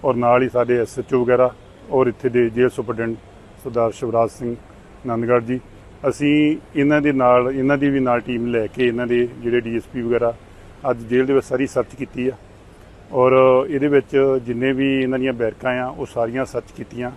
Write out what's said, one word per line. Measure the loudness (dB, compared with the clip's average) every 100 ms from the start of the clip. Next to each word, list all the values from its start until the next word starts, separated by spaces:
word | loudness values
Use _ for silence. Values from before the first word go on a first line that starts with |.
ਔਰ | -2
ਨਾਲ | 0 4 4
ਹੀ | 2
ਸਾਡੇ | 0 0 0
ਐਸ | -2 -6
ਐਚ | -2
ਓ | 0
ਵਗੈਰਾ | 2 4 2 0 -20 -20 -4
ਔਰ | 0 0
ਇੱਥੇ | 0 -2
ਦੇ | 0 0
ਜੇਲ੍ਹ | 2 0
ਸੁਪਰਡੈਂਟ | 0 -8 -6 -6 -8 -14 -20 -20 -16
ਸਰਦਾਰ | -6 -2 -2
ਸ਼ਿਵਰਾਜ | -2 -4 0 -2
ਸਿੰਘ | -2 -10 -10 -14 -20 -20 -16 -8
ਨੰਦਗੜ੍ਹ | -4 0 0
ਜੀ। | 0 -6 -8 -20 -20 -6 -4
ਅਸੀਂ | -2 0 2 2 0 -6 -2
ਇਹਨਾਂ | 2 2
ਦੇ | 2
ਨਾਲ, | 2 4 4 2
ਇਹਨਾਂ | -2 0 0
ਦੀ | 0
ਵੀ | 0
ਨਾਲ | 0 -2
ਟੀਮ | -2 -6 -2
ਲੈ | -2 -4
ਕੇ | 0 0
ਇਹਨਾਂ | 0 -2
ਦੇ | 0 0 -4
ਜਿਹੜੇ | -2 -2
ਡੀ | -2 -6
ਐਸ | -8
ਪੀ | -8
ਵਗੈਰਾ | -4 0 -2 -4 -16 -20 -20 -8 -4
ਅੱਜ | -4
ਜੇਲ੍ਹ | 0 0 2
ਦੇ |
ਵਿੱਚ | 0 0
ਸਾਰੀ | -4 -2
ਸਰਚ | -2 -4
ਕੀਤੀ | -8 -12 -6 -6
ਆ | -6 -18 -20 -20 -20 -20 -20 -6
ਔਰ | 2 4 6 6 6 2
ਇਹਦੇ | 0 2
ਵਿੱਚ | 2 2 2 2 2 -2
ਜਿੰਨੇ | -2 -2
ਵੀ | 0 0 0
ਇਹਨਾਂ | 0 -2
ਦੀਆਂ | -2
ਬੈਰਕਾਂ | -2 -4 -4 -4 -4
ਆ | -6
ਉਹ | -8 -8
ਸਾਰੀਆਂ | -4 -4 -4
ਸਰਚ | -6 -8 -10 -16
ਕੀਤੀਆਂ | -14 -10 -10